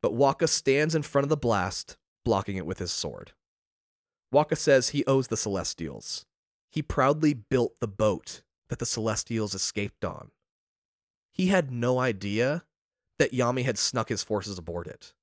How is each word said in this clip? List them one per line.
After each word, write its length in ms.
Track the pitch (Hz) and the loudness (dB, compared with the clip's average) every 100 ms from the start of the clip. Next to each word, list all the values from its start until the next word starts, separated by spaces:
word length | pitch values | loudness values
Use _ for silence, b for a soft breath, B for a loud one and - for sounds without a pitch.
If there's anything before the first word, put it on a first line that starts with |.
But 120 | 117 | 0
Wakka 340 | 110 139 - 165 | 4 2 4 0
stands 460 | - - 139 156 | 2 2 2 2
in 80 | 160 | 0
front 220 | 147 139 | 0 0
of 40 | 143 | 0
the 80 | 147 | 0
blast, 600 | 120 104 92 - - - _ _ | 2 2 0 -4 -10 -18 _ _
blocking 320 | - 101 92 95 | 0 0 0 -6
it 100 | 80 | -6
with 120 | 92 | -6
his 140 | 90 | -4
sword. 400 | - 80 50 - _ _ _ _ _ _ _ _ _ _ | -4 -6 -8 -18 _ _ _ _ _ _ _ _ _ _
Wakka 220 | 139 151 151 | 2 4 0
says 320 | - 135 123 | 6 6 4
he 160 | 147 131 | 0 2
owes 220 | 135 127 | 2 2
the 80 | 110 | -2
Celestials. 880 | 107 98 78 - 80 60 - - - _ _ _ _ | -2 -2 -4 -6 -8 -8 -10 -12 -12 _ _ _ _
He 120 | - | -6
proudly 500 | 147 - 135 156 156 | -4 2 2 4 2
built 440 | 135 - 131 120 _ | 2 0 0 0 _
the 60 | 110 | -8
boat 540 | 98 107 95 - - _ _ _ | 0 0 0 -6 -16 _ _ _
that 100 | - | -8
the 60 | - | -4
Celestials 680 | - 110 104 - 113 107 | -2 -2 -2 -2 -4 -2
escaped 500 | 98 - - 101 _ | -4 -4 -4 -6 _
on. 260 | 90 78 - _ _ _ _ _ _ _ _ _ _ | -8 -8 -16 _ _ _ _ _ _ _ _ _ _
He 140 | - 185 | -2 2
had 220 | 190 143 | 2 0
no 280 | 120 120 127 | -2 0 2
idea 640 | 127 101 101 107 127 165 _ _ _ _ _ _ | 0 -2 -4 0 0 -2 _ _ _ _ _ _
that 140 | 139 | 0
Yami 320 | 127 120 127 | 2 0 0
had 140 | 127 107 | -2 -2
snuck 300 | - 123 110 | -2 -2 -2
his 160 | 110 | -4
forces 340 | - 107 101 92 | -2 -4 -4 -10
aboard 300 | 82 85 82 | -8 -8 -8
it. 260 | - - _ | -14 -20 _